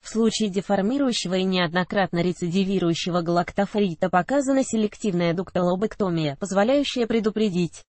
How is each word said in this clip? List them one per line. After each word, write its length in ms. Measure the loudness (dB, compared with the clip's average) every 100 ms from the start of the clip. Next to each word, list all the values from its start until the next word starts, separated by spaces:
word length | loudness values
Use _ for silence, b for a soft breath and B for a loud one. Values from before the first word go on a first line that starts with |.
В 80 | -6
случае 400 | 0 0 2 -2
деформирующего 840 | -2 0 0 0 0 0 0 -2 -2
и 100 | 0
неоднократно 760 | 0 0 0 -2 0 0 0
рецидивирующего 1000 | 0 0 -2 0 0 2 0 0 -2 -2
галактофорита 880 | 0 0 0 -2 -2 0 -2 0 0
показана 520 | 0 2 0 2 0 2
селективная 680 | 0 -2 -2 -2 0 0
дуктолобэктомия, 1000 | 0 -2 0 0 0 -2 -2 -2 0 -2 -4
позволяющая 680 | -2 0 4 2 0 -2 0
предупредить 800 | 0 0 0 0 0 -2 -4 -20 _